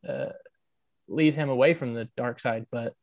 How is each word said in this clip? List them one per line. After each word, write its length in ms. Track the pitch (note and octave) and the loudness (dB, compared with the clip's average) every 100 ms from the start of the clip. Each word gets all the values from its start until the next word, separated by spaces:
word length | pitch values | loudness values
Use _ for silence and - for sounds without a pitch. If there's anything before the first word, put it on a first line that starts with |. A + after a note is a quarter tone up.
| - | -8
uh, 240 | C#3 - - - _ _ _ _ _ - | -6 -6 -10 -20 _ _ _ _ _ -6
lead 240 | D3 D#3 D3 | 2 4 4
him 120 | C#3+ | 0
away 260 | B2+ C#3+ | 4 4
from 200 | E3 B2+ | 4 -2
the 160 | A#2 A2+ - | -6 -8 -6
dark 200 | B2 B2 | -6 -2
side. 240 | B2 A2+ B2 | -2 -2 -4
But, 240 | A#2+ A#2 - | -6 -6 -10